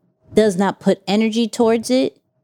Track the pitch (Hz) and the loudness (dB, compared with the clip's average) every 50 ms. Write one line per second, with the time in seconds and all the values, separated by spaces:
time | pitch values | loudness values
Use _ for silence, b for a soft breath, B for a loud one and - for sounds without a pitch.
0 | _ _ _ _ _ - - 208 220 214 180 180 202 185 - - - 196 185 - | _ _ _ _ _ -2 0 2 2 2 2 0 -2 -2 -2 -2 0 -2 -2 0
1 | _ - 196 214 220 226 214 233 233 214 - - 240 220 226 233 220 - 254 262 | _ -2 -2 0 0 0 -2 -2 -4 -2 -2 0 0 0 0 0 -2 -2 -2 0
2 | 269 - - _ _ _ _ _ | -2 -2 -6 _ _ _ _ _